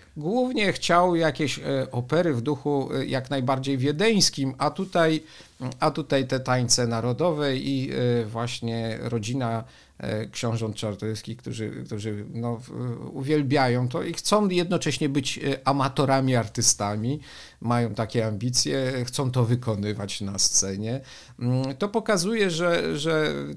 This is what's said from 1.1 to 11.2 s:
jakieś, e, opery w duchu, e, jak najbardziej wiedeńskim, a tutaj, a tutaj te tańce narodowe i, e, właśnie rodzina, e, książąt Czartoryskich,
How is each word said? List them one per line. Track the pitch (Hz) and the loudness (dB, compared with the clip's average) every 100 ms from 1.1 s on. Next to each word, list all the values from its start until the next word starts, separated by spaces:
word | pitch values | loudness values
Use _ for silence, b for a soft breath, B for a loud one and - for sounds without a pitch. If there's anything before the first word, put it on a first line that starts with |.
| 170 | 4
jakieś, | 160 135 147 127 | 2 2 -2 -2
e, | 147 139 131 | -2 -2 -2
opery | 123 123 156 175 | -4 0 2 2
w | 127 | 0
duchu, | 117 139 147 143 135 | 0 -2 0 0 0
e, | 135 135 | -4 -2
jak | 131 127 | -4 -2
najbardziej | 139 127 131 131 139 | -2 0 0 0 0
wiedeńskim, | 135 147 214 214 - - 135 131 | 0 2 2 4 2 2 -4 0
a | 147 | -2
tutaj, | 151 190 180 160 156 151 B B _ 127 123 | -2 -2 2 4 2 -2 B B _ -10 -2
a | 156 | -2
tutaj | 156 139 139 135 | 0 0 0 2
te | 135 | -2
tańce | 131 127 120 - 120 | 0 0 2 2 2
narodowe | 117 117 120 170 151 147 131 | 0 0 2 0 2 0 0
i, | 135 135 135 | -2 -2 -2
e, | 131 123 120 | 0 2 2
właśnie | 110 117 120 - 117 117 113 110 | 0 -4 -4 -4 -4 -2 -2 -4
rodzina, | 117 117 107 131 120 113 117 B B _ | -4 -4 -2 -2 0 -2 -4 B B _
e, | - 110 110 | -6 -4 -4
książąt | - 120 113 113 104 | -4 -2 -2 -2 -4
Czartoryskich, | 110 98 107 110 | -6 -4 -4 -6